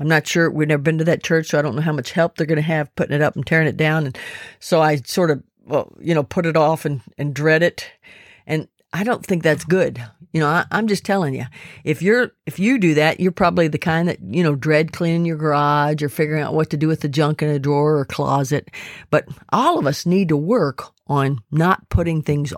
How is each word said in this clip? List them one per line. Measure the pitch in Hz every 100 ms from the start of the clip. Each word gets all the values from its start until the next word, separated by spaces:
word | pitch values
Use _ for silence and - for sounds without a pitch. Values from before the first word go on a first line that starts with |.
I'm | 147
not | 156 -
sure, | 175 165
we've | 151 151
never | 151
been | 143 160
to |
that | 160 160
church, | - 160 156
so | 151
I |
don't | 143 123
know |
how | 160
much | 151 -
help | 185 170 -
they're | 156
gonna | 156
have | 156 160 143 -
putting | -
it | 143
up | 151 -
and | -
tearing | 160 156
it | -
down. | 156 160 143
And | - - - - -
so | - 170
I | 156 147
sort | - - 170
of, | 139 - _ -
well, | 135 50 -
you | 156
know, | 160
put | 135 190 165
it | 160
off | 151 160 151
and, | 139 - -
and | 147
dread | 131 156 160
it. | 170 - - - - - - - -
And | 156 - _ _
I | 160
don't | 208 - -
think | 180
that's | 160 147
good. | 156 185 147 123 117 _ -
You | 160
know, | 147
I, | 170 -
I'm | 202 220
just | 196
telling | - 196 151
you, | 131 127 - - -
if | 151 156
you're, | 175 240 240 -
if | - -
you | 208 262
do | 175
that, | 147 156 -
you're | 180
probably | - 175 180 160
the | 151
kind | 180 165 175
that, | -
you | - 143
know, | 165
dread | 143 156 151 160
cleaning | - 170 170
your | 170 156
garage | 156 143 147 147 147 151
or | 147
figuring | - 151 156
out | 139
what | 156 160
to | 147
do | 156
with | 156
the | 147
junk | 139 151 151
in | 151
a | 147
drawer | 139 143 151 151
or |
closet. | 135 - 135 139 139 143 - - - - -
But | 151 - - -
all | 208 294 339
of | 139
us | 143 170
need | 190 175
to | 147
work | 160 240 147 - - _ -
on | 143 139 135 -
not | 147 - - _
putting | 185 170 160
things | 151 147 143